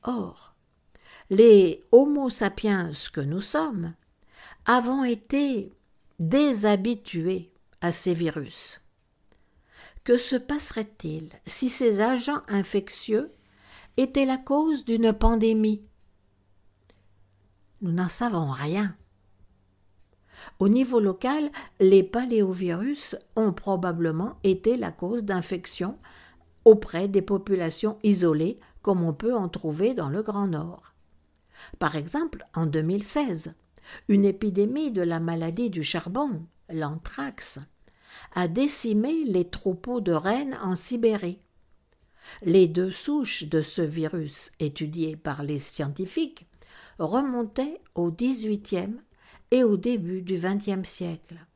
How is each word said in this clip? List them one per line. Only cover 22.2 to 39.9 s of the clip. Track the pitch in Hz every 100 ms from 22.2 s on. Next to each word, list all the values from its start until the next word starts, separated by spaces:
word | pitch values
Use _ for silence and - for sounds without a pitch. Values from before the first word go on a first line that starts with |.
| 254 226 196 180 185 170 240 285 - - _ -
ont | 220
probablement | 175 - 190 180 170 165 160 202 -
été | 202 190 220 247
la | 190
cause | 165 180 233
d'infections | 202 190 170 180 - - 180 262 - - - _ _ _ -
auprès | 214 - 170 202
des | 196
populations | 190 196 202 190 165 165 214 214
isolées, | 214 190 175 151 165 254 _ -
comme | - 185
on | 170
peut | 147 220 247
en | 180
trouver | - 160 151 208
dans | 247 147
le | 165
Grand | 214 202 202
Nord. | 160 165 180 - _ _ _ _ _ _ - - -
Par | 156 156
exemple, | 156 285 320 - -
en | - 160
deux | 151
mille | 156 202
seize, | 202 302 277 165 160 - _ _ - - -
une | 202
épidémie | 196 196 214 185 208 269 302
de | 208
la | 175 165
maladie | 165 170 165 175 240
du | 175
charbon, | 147 175 - 208 294 175 165 _ _
l'anthrax, | 160 151 156 - - 277 - - - 139 _ - _ _ - - -
a | 180
décimé | 175 285 285 233 208 240 330 285
les | 180 175
troupeaux | - 202 180 -